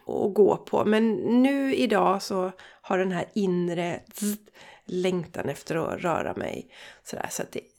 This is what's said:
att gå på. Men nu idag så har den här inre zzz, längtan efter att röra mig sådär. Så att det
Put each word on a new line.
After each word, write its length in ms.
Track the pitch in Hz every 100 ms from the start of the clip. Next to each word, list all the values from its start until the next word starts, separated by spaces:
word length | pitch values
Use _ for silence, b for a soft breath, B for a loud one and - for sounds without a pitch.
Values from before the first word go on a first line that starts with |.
| -
att 280 | - 214
gå 220 | 196 190 -
på. 280 | - 214
Men 300 | 196 214 226 208 - 247
nu 320 | 262 277 269
idag 480 | - 247 202 180 196
så 300 | - 196 185 185 B B
har 160 | - 190
den 140 | 190
här 120 | 175 -
inre 680 | - 196 180 175 175 175 - -
zzz, 240 | - 208 208 - B B B
längtan 640 | - 180 185 180 160 - 127
efter 280 | 143 - 156
att 240 | 156 -
röra 340 | 175 156 -
mig 360 | - - - - B B B
sådär. 220 | - - -
Så 120 | -
att 100 | -
det 80 | - -